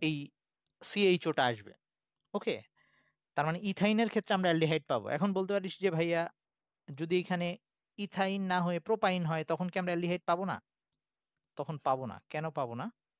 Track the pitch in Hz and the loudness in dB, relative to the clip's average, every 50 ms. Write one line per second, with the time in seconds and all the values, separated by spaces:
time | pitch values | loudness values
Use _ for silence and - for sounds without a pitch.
0 | 160 156 156 143 143 - _ _ _ _ _ _ _ _ _ - - - - 202 | -2 -2 -2 -2 -6 -10 _ _ _ _ _ _ _ _ _ -16 -12 -6 0 4
1 | 202 185 180 170 - 165 151 - 131 123 117 107 104 - - _ _ _ _ _ | 4 6 4 4 2 0 2 2 2 2 2 -2 -8 -20 -20 _ _ _ _ _
2 | _ _ _ _ _ _ - 208 - 226 143 101 - _ _ _ _ _ _ _ | _ _ _ _ _ _ -8 -4 -2 -2 -4 -4 -6 _ _ _ _ _ _ _
3 | _ _ _ _ _ _ - - 147 156 165 180 208 196 190 - 185 208 214 214 | _ _ _ _ _ _ -2 -2 0 0 0 -2 -2 -4 0 2 2 4 4 4
4 | 233 214 - 226 - - 208 190 185 175 165 165 160 151 160 160 143 - 143 113 | 2 2 0 -2 0 0 0 2 4 4 4 4 4 2 2 0 0 0 -2 -2
5 | 101 107 131 151 185 202 190 196 190 185 202 202 185 185 - - 185 196 165 160 | 0 -2 -2 0 0 0 0 0 -2 0 -2 -2 -2 -4 -8 -2 -2 0 2 2
6 | 170 170 170 165 170 - _ _ _ _ _ _ _ _ _ _ _ - 139 135 | 0 2 2 0 -2 -2 _ _ _ _ _ _ _ _ _ _ _ -16 -8 -8
7 | 165 165 180 180 175 - 185 175 175 175 175 - _ _ _ _ _ _ _ - | -4 0 0 0 2 0 -2 -2 -2 -2 -4 -8 _ _ _ _ _ _ _ -10
8 | 202 196 - 196 190 190 196 196 190 185 180 180 170 175 175 170 - - 220 214 | -10 -8 -2 0 0 0 0 -2 0 0 2 2 2 2 0 -2 0 0 0 2
9 | - 190 185 180 170 156 165 160 160 - 165 156 180 180 - 185 180 180 175 170 | 2 2 2 2 0 0 0 -2 0 -2 -2 -2 -2 -2 -2 -2 -2 0 -2 0
10 | 175 170 175 180 - - 170 175 196 185 131 - _ _ _ _ _ _ _ _ | 0 0 -2 -2 0 0 0 0 0 -4 -6 -6 _ _ _ _ _ _ _ _
11 | _ _ _ _ _ _ _ _ _ _ _ - 143 - 147 139 - 143 131 131 | _ _ _ _ _ _ _ _ _ _ _ -10 -8 -8 -8 -4 0 0 0 0
12 | 131 113 90 92 _ _ - 156 156 160 147 156 135 117 117 120 151 233 - _ | 0 -6 -8 -10 _ _ -8 -6 -6 -4 -4 -4 -4 -4 -4 -8 -8 -8 -10 _
13 | _ _ _ _ | _ _ _ _